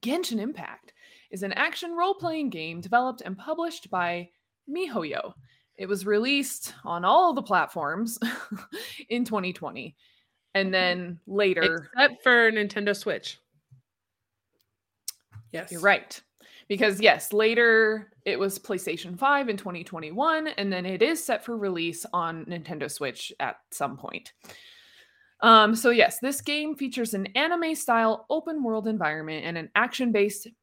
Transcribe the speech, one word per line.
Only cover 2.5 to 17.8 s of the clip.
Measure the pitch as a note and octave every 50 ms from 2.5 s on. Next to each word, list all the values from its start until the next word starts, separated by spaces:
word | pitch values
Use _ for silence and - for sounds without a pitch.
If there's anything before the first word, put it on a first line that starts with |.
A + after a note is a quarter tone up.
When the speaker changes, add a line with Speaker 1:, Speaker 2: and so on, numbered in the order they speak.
Speaker 1:
game | F#3+ E3 D#3 D#3+ E3 E3+
developed | F3 F#3 G3+ A#3+ B3 B3+ B3 B3
and | - - F#3+ G3
published | - D4 D#4 E4 E4+ E4+ E4 - - G3
by | - F3+ F3 E3+ F3 F3 F3 F3 _ _ _ _ _ _ _ -
MiHoYo. | C#4 F4 F#4+ E4 B3 A3 E3 D3+ - - - - E3+ - - _ _ _ _ _ _
It | - G3 F#3
was | G3+ G3 F#3+
released | G3+ G#3 G#3 A3+ B3+ C#4 C#4+ C#4 C#4 - - - - - - -
on | - E3+ E3+ F3
all | F#3 A#3+ D#4+ F#4 F4 D4
the | B3+
platforms | - - G#3 F3+ D#3 - - E3+ D#3 C#3+ D#3 F#3 A3+ A3+ A3+ -
<laughs> | - A#3 A#3 - - - A3 F#3+ - - - G4 A4+ - - - D4+ _
in | A3+ A#3+ B3
twenty | A#3 A3 G#3 F#3 F3+
twenty. | F3+ - E3 C#3+ - A#2 B2+ D#3+ - _ _ _ _ _ _ _ _ _ _ _ _
And | G3 G3 F#3+ F#3
then | F#3 F#3 F3+ F3+ F3+ F3+ F3 F3+ E3 _ -
later | F#3+ G3+ G#3 G3 F3+ E3+ D#3+ D#3+ D#3+ E3+ D3 - -
Speaker 2:
Except | A#3+ C#4 C#4 B3+ - -
for | C4 B3 A#3+ A#3 A3
Nintendo | A3 A3 G#3 G3+ - G#3+ G#3 G3+ G3+
Switch. | G3 - G#3+ E3 G#2+ - - - - _ _ _ _ _ _ - _ _ _ _ _ _ _ _ _ _ _ _ _ _ _ _ _ _ _ _ _ _ _ _ _ _ - - _ _ _ _ - - _
Speaker 3:
Yes. | - E3 F3 -
Speaker 1:
You're | F3+ E3+
right. | D#3+ G3+ G3 - - - - - _ _ _ _ _ - - - - _
Because, | G#3 F#3+ - G#3+ G3 G3
yes, | G#3+ G#3+ D3 - - - G#3
later | G#3 A3 A3 A#3 A#3 A#3+ A#3 A3+ A3